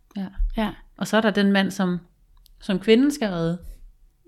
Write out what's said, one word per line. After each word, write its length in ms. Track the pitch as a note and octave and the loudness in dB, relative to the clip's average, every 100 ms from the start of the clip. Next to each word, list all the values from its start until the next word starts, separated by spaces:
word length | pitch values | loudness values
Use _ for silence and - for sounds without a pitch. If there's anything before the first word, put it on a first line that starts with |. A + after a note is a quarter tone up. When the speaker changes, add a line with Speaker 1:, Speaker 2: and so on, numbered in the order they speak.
| _ G3+ | _ -12
Speaker 1:
Ja. 80 | F#3+ - - A3+ | -8 -4 -2 -2
Speaker 2:
Ja. 120 | G#3 - - - | -4 -6 -14 -10
Speaker 1:
Og 100 | F#3+ | -2
så 100 | G#3+ | 2
er 40 | |
der 100 | A3 | 2
den 200 | G#3 G3+ | 2 2
mand, 200 | G3 F#3 | 2 0
som, 280 | G3 F3+ F3+ - _ _ _ _ - | -2 -2 -4 -8 _ _ _ _ -12
som 180 | - F#3 | -4 -2
kvinden 320 | A3 A3+ C#4+ | 4 4 4
skal 180 | C#4+ G#3+ | 0 -4
redde. 280 | E3+ E3 F3 - - - _ _ _ | -2 -2 -4 -8 -18 -20 _ _ _